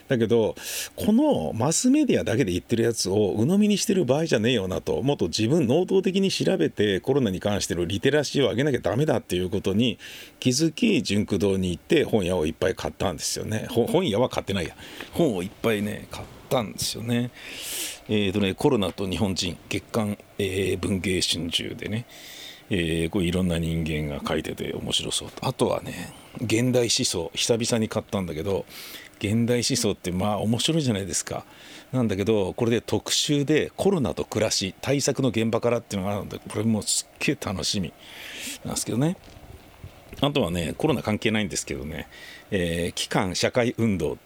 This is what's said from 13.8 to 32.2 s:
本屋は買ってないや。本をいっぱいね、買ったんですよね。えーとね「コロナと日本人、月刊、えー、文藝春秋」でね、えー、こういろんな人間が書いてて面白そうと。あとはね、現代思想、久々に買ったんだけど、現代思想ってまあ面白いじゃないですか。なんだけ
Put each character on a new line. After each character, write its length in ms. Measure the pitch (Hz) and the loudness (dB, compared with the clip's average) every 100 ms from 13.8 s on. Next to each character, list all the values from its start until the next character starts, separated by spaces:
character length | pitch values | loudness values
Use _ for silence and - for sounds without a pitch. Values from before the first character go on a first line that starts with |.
| 110 | 2
本 220 | 147 180 | 2 2
屋 100 | 101 | 2
は 100 | 127 | 0
買 140 | - | -2
っ 40 | - | -2
て 60 | |
な 100 | 98 | -4
い 40 | 78 | -4
や。 80 | - - - - | -8 -18 -16 -10
本 240 | - 165 95 | 0 2 2
を 60 | |
い 40 | 92 | -4
っ 40 | - | -2
ぱ 100 | 117 | 0
い 80 | 107 | 0
ね、 280 | 104 101 - | -2 -6 -10
買 120 | - | -14
っ 40 | - - - | -14 -14 -2
た 120 | 131 | -2
ん 100 | 104 | -2
で 60 | - | -4
す 180 | - - | -6 -4
よ 40 | |
ね。 280 | 113 120 120 - - - - - - - - | -2 0 0 -6 -16 -12 -10 -8 -8 -8 -2
え 220 | 107 98 | 0 2
ー 20 | |
と 80 | - | 2
ね 120 | 98 | 0
「コ 160 | 92 147 | 2 2
ロ 100 | 120 | 2
ナ 140 | 92 | -2
と 160 | - 95 | -4 -4
日 80 | 87 | 0
本 180 | 101 | 0
人、 220 | 90 95 - - | 0 -4 -6 -6
月 160 | 101 - | -8 -4
刊、 260 | 120 104 101 - - | -2 -2 -4 -10 -6
え 400 | 98 92 95 98 | -4 0 -2 -2
ー、 20 | |
文 220 | 87 95 | -2 -2
藝 220 | 95 92 | 0 0
春 240 | - 85 85 | 0 -2 -2
秋」 300 | - - - | -4 -6 -8
で 120 | - | -6
ね、 160 | 107 - - - - - - - | -6 -8 -16 -18 -16 -16 -14 -2
え 380 | 98 82 82 82 | 0 2 0 0
ー、 20 | |
こ 120 | 107 | 0
う 40 | |
い 60 | 87 | 2
ろ 120 | 90 | 2
ん 40 | 92 | 2
な 100 | 82 | 0
人 260 | 82 82 80 | 0 -2 -2
間 280 | 78 76 | -2 -4
が 60 | 71 73 | -4 -2
書 100 | 80 | -2
い 60 | |
て 120 | - | -2
て 200 | - - | -6 -6
面 180 | - - | -6 -2
白 200 | - - | -2 -2
そ 140 | - - | -6 -6
う 40 | |
と。 160 | - 131 | -8 -6
あ 60 | |
と 160 | - 107 | 0 0
は 120 | 87 | 0
ね、 320 | 87 - 85 - - - | -4 -10 -12 -14 -16 -6
現 340 | 107 107 127 | 0 2 4
代 100 | 123 | 2
思 200 | 117 - | 2 0
想、 260 | 123 95 80 | 0 -2 -4
久 220 | - - 113 | -4 0 2
々 180 | 117 117 | 2 0
に 100 | 110 | 0
買 140 | 110 | -2
っ 20 | |
た 160 | - 101 | -2 -4
ん 60 | 87 | -4
だ 80 | |
け 80 | 78 | -4
ど、 240 | 87 95 - - - - - - | -2 -2 -4 -14 -16 -16 -18 -6
現 280 | 101 113 117 | 0 2 2
代 120 | 120 | 2
思 180 | 110 131 | 2 0
想 160 | 104 | 0
っ 20 | |
て 160 | 92 95 | 0 -2
ま 220 | 90 104 | 0 0
あ 60 | 104 | 0
面 200 | 104 117 | 0 0
白 200 | - 160 | 2 2
い 20 | |
じ 80 | 135 | 2
ゃ 40 | |
な 40 | 101 | 0
い 80 | 95 | -2
で 80 | |
す 100 | 78 | -4
か。 200 | - - - - - - - | -4 -8 -10 -20 -20 -20 -4
な 100 | 131 | 0
ん 60 | 117 | 0
だ 80 | |
け 80 | 95 | 2